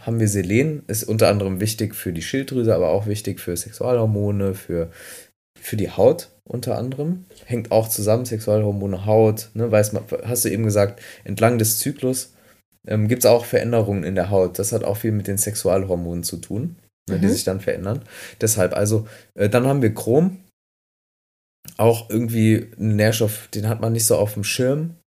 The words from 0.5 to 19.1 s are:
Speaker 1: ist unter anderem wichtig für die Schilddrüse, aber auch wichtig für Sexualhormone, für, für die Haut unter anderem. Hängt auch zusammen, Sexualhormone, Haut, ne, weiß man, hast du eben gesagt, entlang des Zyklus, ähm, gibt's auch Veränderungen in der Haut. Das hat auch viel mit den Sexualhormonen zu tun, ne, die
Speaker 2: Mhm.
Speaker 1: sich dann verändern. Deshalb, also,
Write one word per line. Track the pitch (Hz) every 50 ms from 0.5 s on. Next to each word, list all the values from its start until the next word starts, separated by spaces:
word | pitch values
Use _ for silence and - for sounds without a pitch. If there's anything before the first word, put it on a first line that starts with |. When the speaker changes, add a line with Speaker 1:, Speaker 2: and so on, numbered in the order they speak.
| 101 117 143 160 151 143 - -
Speaker 1:
ist | 104 107 -
unter | - 110 110 110 92
anderem | 104 101 98 95 95 92
wichtig | 104 107 - - 113 98 -
für | - - 101
die | 87 85 82
Schilddrüse, | - - 135 135 131 135 127 117 113 101
aber | 85 90 80
auch | 80 101 104 107
wichtig | 104 104 - 101 95 -
für | - - 87
Sexualhormone, | 85 - - - - - 123 127 120 113 110 107 101 104 104 101 101 98 98 92
für, | 98 - - 87 85 82 82 - - - - - - - _ _ _ _ _ _ -
für | - - - 107
die | 95 -
Haut | - - 98 127 160 170 - - _ _ _ -
unter | - 123 - 123 113 -
anderem. | 123 131 135 135 147 160 180 180 - - - - -
Hängt | - 120 117 107 -
auch | - 110 110 113
zusammen, | - - 104 104 107 120 127
Sexualhormone, | 113 113 110 110 - 107 107 107 104 101 101 98 101 98 92 98
Haut, | 107 107 110 110 110 107 110 - - -
ne, | 110 113 117
weiß | 104 107 107 104 104
man, | 95 - - - - -
hast | 110 123 120 -
du | 107
eben | 92 101 113
gesagt, | 107 101 104 101 101 104 - - - - - -
entlang | - 101 87 110 117 123 117
des | 110 110 113 -
Zyklus, | - 139 131 - - 127 127 127 - - _ _ _ _ _ _ _ _ _ _ - -
ähm, | - 107 107 107
gibt's | 123 120 - 120
auch | 120 120 117
Veränderungen | - - 110 - 117 120 113 104 101 101 98 80
in | 85 98
der | 95 90 101
Haut. | 101 95 92 90 90 -
Das | 101 107
hat | 117 110 -
auch | - 104 107
viel | - 113
mit | 107 104 101 101
den | 98 95
Sexualhormonen | - 104 101 - - 92 90 95 95 98 90 87 85 87 85 85 85
zu | - - 82
tun, | - - 92 107 139 170 165 - _ _ _ _ - -
ne, | 95 87
die | 90 98
Speaker 2:
Mhm. |
Speaker 1:
sich | - - -
dann | - 95 98
verändern. | - - - - 90 95 113 147 - - - - - - - -
Deshalb, | - 110 110 107 90 - -
also, | - 104 101 110 107 110 -